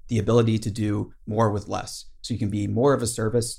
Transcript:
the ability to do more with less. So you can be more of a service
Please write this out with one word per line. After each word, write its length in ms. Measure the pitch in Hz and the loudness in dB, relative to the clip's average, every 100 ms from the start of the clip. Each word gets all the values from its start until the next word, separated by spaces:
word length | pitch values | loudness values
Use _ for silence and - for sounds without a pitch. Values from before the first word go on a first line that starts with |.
| - | -4
the 120 | 113 | 0
ability 400 | 110 117 117 110 | 4 4 4 2
to 120 | 110 | -2
do 400 | 110 107 104 - - - | -4 -2 -2 -6 -10 -4
more 240 | 107 113 | 2 2
with 160 | 104 - | 2 -4
less. 380 | 95 - - - - | -6 -6 -12 -16 -14
So 120 | - | -8
you 60 | 113 | -4
can 100 | 107 | -2
be 180 | 104 101 | -2 -2
more 260 | 104 139 | 2 4
of 80 | 131 | 2
a 60 | 113 | 0
service 500 | - 110 120 117 | -2 0 0 -2